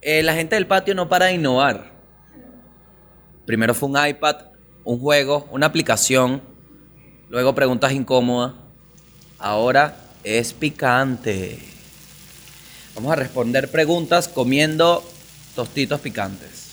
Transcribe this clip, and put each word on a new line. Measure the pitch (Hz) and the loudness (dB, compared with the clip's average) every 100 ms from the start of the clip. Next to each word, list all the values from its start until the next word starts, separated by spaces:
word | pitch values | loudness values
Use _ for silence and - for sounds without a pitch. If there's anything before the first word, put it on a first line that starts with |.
Eh, | 147 156 | 0 2
la | 160 | 2
gente | 160 160 | 0 0
del | 214 190 | -2 2
patio | 190 190 | 0 0
no | 190 175 | -2 0
para | 180 185 | 2 2
de | |
innovar. | 180 147 127 139 104 - - _ _ _ - - - - _ _ _ - _ _ - | 2 2 2 2 0 -10 -20 _ _ _ -20 -20 -20 -20 _ _ _ -20 _ _ -20
Primero | - 113 113 | -6 0 0
fue | 120 139 | 0 0
un | 139 147 | 0 0
iPad, | 143 151 147 - _ _ - | 0 -2 -2 -10 _ _ -18
un | - 120 | -6 -4
juego, | 139 147 135 147 143 | 2 2 2 -2 -2
una | 131 151 | -2 0
aplicación, | 156 - 110 - 131 127 135 - - - - - - - _ _ | 0 0 0 2 2 2 0 -8 -20 -20 -20 -20 -20 -20 _ _
luego | 120 127 | 0 0
preguntas | 131 135 127 139 | 2 0 2 0
incómodas. | 135 127 127 123 123 123 - - - _ _ _ - - - | -2 0 2 2 0 -2 -6 -20 -20 _ _ _ -20 -20 -10
Ahora | 101 107 120 131 131 - - - | -4 0 2 4 2 -2 -20 -14
es | 101 110 117 | -2 -2 -2
picante. | - 151 - 135 123 135 127 117 95 92 - - - - - - - - - - - - - - | -4 -6 -2 0 2 0 -2 -4 -4 -6 -12 -18 -20 -20 -20 -20 -20 -20 -20 -20 -20 -20 -20 -20
Vamos | - 123 | -10 -4
a | 156 | -4
responder | 127 127 117 131 135 | -4 -4 -2 -2 -2
preguntas | 160 156 170 160 175 170 | -2 0 0 0 0 0
comiendo | - 123 139 156 156 170 175 - - - - - | -2 0 2 0 2 2 2 -2 -20 -20 -20 -14
tostitos | - 117 - 135 143 | -10 -8 -4 -4 -4
picantes. | 143 107 98 95 73 - - | -6 -8 -8 -10 -18 -20 -20